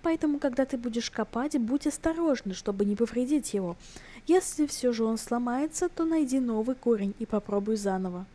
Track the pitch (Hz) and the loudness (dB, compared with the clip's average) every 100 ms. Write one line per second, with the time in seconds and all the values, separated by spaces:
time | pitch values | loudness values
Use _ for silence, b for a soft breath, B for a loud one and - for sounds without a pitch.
0 | 339 330 311 285 277 247 262 254 240 226 | 0 2 2 2 0 0 0 -2 -2 -4
1 | - - - 233 285 294 226 285 302 - | -4 -4 -4 -2 0 0 2 0 0 0
2 | 330 320 330 254 196 185 - 196 202 208 | -2 0 2 0 -2 -6 -4 0 0 2
3 | 226 240 254 302 - 202 180 175 B B | 0 0 2 0 0 -2 -2 -6 B B
4 | B B - 359 - - 294 - 247 226 | B B 2 4 4 -2 -2 2 0 2
5 | 220 226 - 240 240 247 302 - 359 - | 0 0 -2 -2 0 0 -2 0 -2 0
6 | 330 320 269 269 240 220 226 254 240 220 | 2 2 2 2 2 0 0 0 2 2
7 | 196 - 226 214 - 202 202 220 202 190 | 2 -2 -2 -2 0 0 0 0 0 0
8 | 185 180 190 | -2 -6 -10